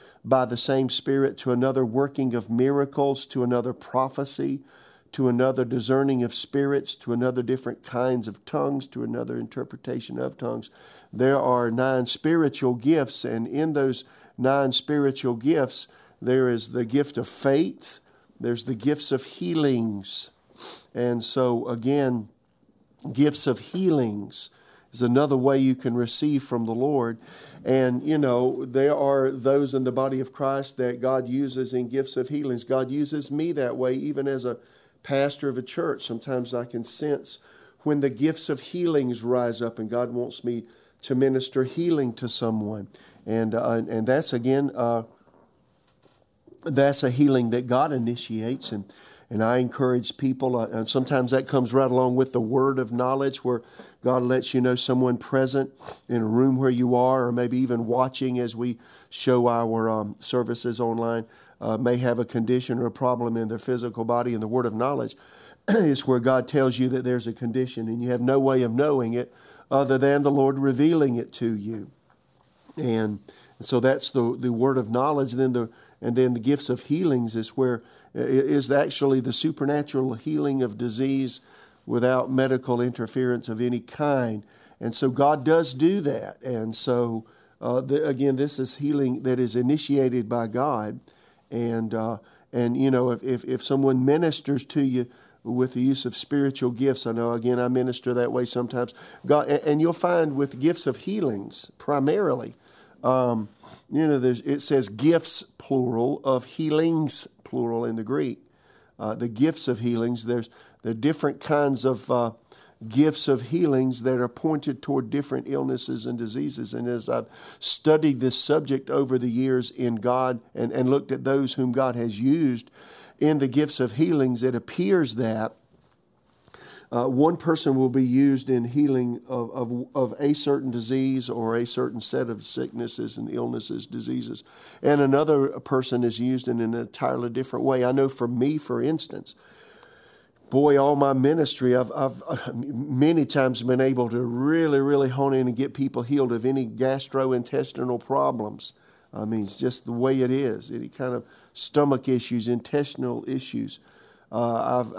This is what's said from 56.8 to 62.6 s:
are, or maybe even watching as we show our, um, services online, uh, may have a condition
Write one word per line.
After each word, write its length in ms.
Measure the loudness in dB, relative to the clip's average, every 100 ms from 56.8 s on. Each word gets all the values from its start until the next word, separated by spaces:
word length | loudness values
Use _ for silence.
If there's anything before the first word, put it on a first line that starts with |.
| 2
are, 320 | 4 4 2 0
or 60 |
maybe 260 | 0 0 0
even 280 | 0 0 0
watching 520 | 0 0 0 -2 -2
as 180 | -2 -4
we 220 | -6 -6 -12 -20 -14
show 360 | -4 2 4 4
our, 420 | 2 0 0 0
um, 260 | 0 -4 -8
services 640 | -4 -2 -2 -2 -4 -2
online, 460 | -2 -2 -2 -4 -6 -16 -20 _
uh, 160 | -4 0
may 200 | 2 2
have 220 | 0 0
a 60 |
condition 540 | -2 -2 0 0